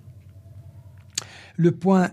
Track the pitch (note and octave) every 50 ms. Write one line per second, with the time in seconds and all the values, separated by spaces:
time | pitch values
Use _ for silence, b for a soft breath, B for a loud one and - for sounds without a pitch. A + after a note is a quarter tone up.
0 | - - - - - - - - - - - - - - - - - - - -
1 | - - - B B B B B B B B B E3 E3+ E3+ - - F#3+ G3 F#3
2 | F3+ F3